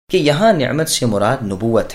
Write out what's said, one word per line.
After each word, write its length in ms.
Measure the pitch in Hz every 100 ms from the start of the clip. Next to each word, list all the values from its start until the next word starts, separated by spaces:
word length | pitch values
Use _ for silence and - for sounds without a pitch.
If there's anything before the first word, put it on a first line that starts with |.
| -
کہ 60 | 180
یہاں 360 | 147 147 220
نعمت 360 | 185 123 143 156
سے 160 | - 123
مراد 320 | 104 101 135
نبوت 500 | 107 95 113 113 -